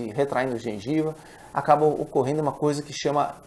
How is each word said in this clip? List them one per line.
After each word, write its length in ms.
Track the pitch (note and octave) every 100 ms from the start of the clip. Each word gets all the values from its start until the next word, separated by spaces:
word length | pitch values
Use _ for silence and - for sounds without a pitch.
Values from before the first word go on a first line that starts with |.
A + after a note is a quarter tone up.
| A2
retraindo 460 | A#2 C#3 B2 C3 A#2
gengiva, 580 | A2+ G#2 A2+ D#3 D#3 D#3 - - -
acaba 320 | C#3 D#3 D3 D3+
ocorrendo 560 | - D3 D3 B2+ D3+
uma 100 | D3
coisa 300 | - D3 D3
que 100 | -
chama 440 | - D3 C#3+ - -